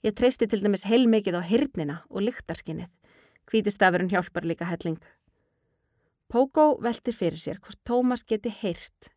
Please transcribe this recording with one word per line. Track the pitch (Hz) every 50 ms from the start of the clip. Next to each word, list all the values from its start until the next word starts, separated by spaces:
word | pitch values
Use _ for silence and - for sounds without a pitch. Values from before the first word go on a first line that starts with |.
Ég | - 220 208
treysti | - 247 247 262 - 233 208
til | - 202 185
dæmis | 202 202 190 - 196
heilmikið | 226 247 262 233 226 214 208 190 170
á | 175 175
heyrnina | 170 208 240 285 269 _ 185 156 143 147 170 - _
og | - 196 202
lyktarskynið. | 226 254 - - - 165 - - - 160 165 175 - _ _ _ _ _ _ _ _ _ _ _
Hvíti | _ - 220 - 208
stafurinn | 202 - 202 185 175 180 185 180
hjálpar | 202 180 180 - _ 175 - 165
líka | 165 - 170
helling. | 175 170 170 - 170 160 165 _ _ _ _ _ _ _ _ _ _ _ _ _ _ _ _ _ _ _ _ _ _ _ _ _ _ -
Pógó | 233 269 269 _ 311 302 302 277 -
veltir | 202 233 226 - _ 247 233
fyrir | - 190 165 156
sér | 165 - - - 196
hvort | - - - _ _
Tómas | - 240 247 254 247 247 240 -
geti | - 226 214 - 240
heyrt | 220 - - 196 170 - - - _ _ - - _